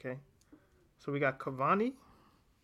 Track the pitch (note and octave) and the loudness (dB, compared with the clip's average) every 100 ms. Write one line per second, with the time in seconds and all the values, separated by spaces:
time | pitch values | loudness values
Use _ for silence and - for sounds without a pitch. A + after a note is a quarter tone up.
0 | C3 C3 - _ _ - _ _ _ _ | -10 -10 -12 _ _ -20 _ _ _ _
1 | - C#3+ C#3 C3 - C3 C#3 G3 A#3+ C4+ | -6 0 0 0 -4 0 2 4 2 -2
2 | - - - _ _ _ | -16 -20 -20 _ _ _